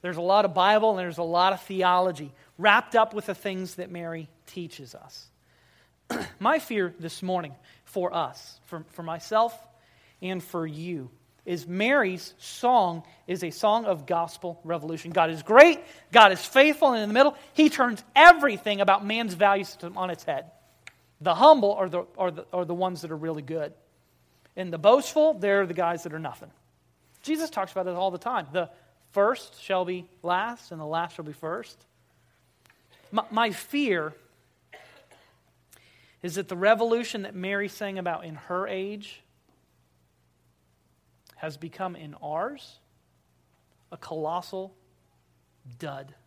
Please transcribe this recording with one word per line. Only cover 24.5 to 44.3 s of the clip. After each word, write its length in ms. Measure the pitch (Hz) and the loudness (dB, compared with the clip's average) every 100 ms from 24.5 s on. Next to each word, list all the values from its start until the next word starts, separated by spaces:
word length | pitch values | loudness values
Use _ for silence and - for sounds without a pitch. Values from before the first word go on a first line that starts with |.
| - | -12
And 160 | 185 | -8
the 60 | 165 | 2
boastful, 560 | 196 262 269 311 302 | 6 6 4 2 4
they're 320 | 233 196 196 190 | 2 2 2 0
the 80 | |
guys 300 | 175 170 170 | -2 -2 -4
that 100 | 165 | -8
are 40 | 156 | -10
nothing. 320 | 151 117 - _ _ _ _ _ _ _ | -12 -12 -20 _ _ _ _ _ _ _
Jesus 280 | - 311 320 | -6 -6 -4
talks 220 | 262 190 | -6 -6
about 160 | 190 185 | -6 -6
it 60 | |
all 160 | 180 190 | -4 -4
the 60 | 175 | -4
time. 300 | 233 247 147 | -6 -6 -4
"The 200 | 170 165 - _ _ _ | -6 -6 -12 _ _ _
first 500 | 202 208 254 - - | 0 0 0 -8 -20
shall 220 | - 190 | -4 -4
be 240 | 180 185 175 _ | -2 -8 -12 _
last, 500 | 170 180 220 240 - | -4 -4 -4 -10 -16
and 80 | 165 | -14
the 60 | 151 | -8
last 300 | 165 170 - | -6 -6 -10
shall 100 | 156 | -16
be 60 | |
first." 420 | 143 160 190 226 - _ _ _ _ _ _ _ _ _ _ _ _ _ | -12 -10 -10 -12 -20 _ _ _ _ _ _ _ _ _ _ _ _ _
My, 120 | 208 - | -4 -2
my 200 | 214 226 | -2 -2
fear 640 | 180 - 285 277 180 156 151 _ _ _ _ _ - - - _ _ _ _ _ _ _ _ _ _ _ _ | -2 -6 -4 -2 -2 -4 -12 _ _ _ _ _ -20 -20 -20 _ _ _ _ _ _ _ _ _ _ _ _
is 140 | 180 170 | -10 -8
that 120 | 185 | -8
the 80 | 175 | -2
revolution 640 | 196 226 233 233 233 220 | 2 2 2 -2 -2 -8
that 120 | 196 | -10
Mary 340 | 202 185 202 202 | -10 -6 -6 -6
sang 300 | - 202 190 | -8 -10 -6
about 260 | 175 165 | -6 -8
in 120 | 165 156 | -10 -18
her 300 | - 180 196 | -8 -6 -6
age 540 | 190 196 208 208 - _ _ _ _ _ _ _ _ _ _ _ _ _ _ _ _ _ _ _ _ _ - | -6 -8 -12 -16 -20 _ _ _ _ _ _ _ _ _ _ _ _ _ _ _ _ _ _ _ _ _ -14
has 200 | 160 143 | -14 -12
become 380 | 165 - 185 170 | -18 -10 -12 -10
in 180 | 156 147 | -18 -16
ours 560 | 151 156 220 285 - _ _ _ _ _ _ _ _ _ _ _ _ | -8 -6 -6 -10 -20 _ _ _ _ _ _ _ _ _ _ _ _
a 40 | 170 | -20
colossal 800 | - 160 156 | -12 -8 -6